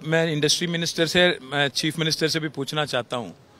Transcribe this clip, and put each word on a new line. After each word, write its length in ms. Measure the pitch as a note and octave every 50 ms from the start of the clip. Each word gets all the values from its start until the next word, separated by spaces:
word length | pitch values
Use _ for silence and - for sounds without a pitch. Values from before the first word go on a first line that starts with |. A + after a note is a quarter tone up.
| -
मैं 260 | D#3 D#3+ E3 E3 E3+ D3+
इंडस्ट्री 340 | D3+ C#3+ D3 - - F3+
मिनिस्टर 380 | E3+ E3+ E3+ E3+ D#3 - - E3
से, 320 | D3 - F3+ F3+ F3+ E3+ -
मैं 260 | C3 C3 C#3+ C#3+ C#3+
चीफ 320 | C#3 - - - D#3 D3 E3
मिनिस्टर 280 | D#3 D#3+ D3+ - E3
से 120 | D3+ - D#3+
भी 80 | D3+
पूछना 380 | D#3 B2+ C#3 C3+ - D3+ D#3 D3+
चाहता 320 | - - B2 A#2 - B2+
हूँ, 180 | B2 A2 F2 E2+ - - - -